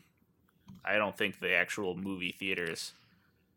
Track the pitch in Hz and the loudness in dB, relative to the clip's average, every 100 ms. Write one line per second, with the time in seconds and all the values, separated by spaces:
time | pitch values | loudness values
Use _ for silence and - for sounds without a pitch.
0 | _ _ _ _ _ _ - - - 104 | _ _ _ _ _ _ -20 -8 0 2
1 | 101 - 104 - 92 90 90 - 95 90 | 2 2 -2 0 2 4 4 0 -2 -2
2 | 98 95 87 - 98 92 85 - - - | -4 -4 -4 -4 -4 -2 -2 -4 -8 -12
3 | _ _ _ _ _ | _ _ _ _ _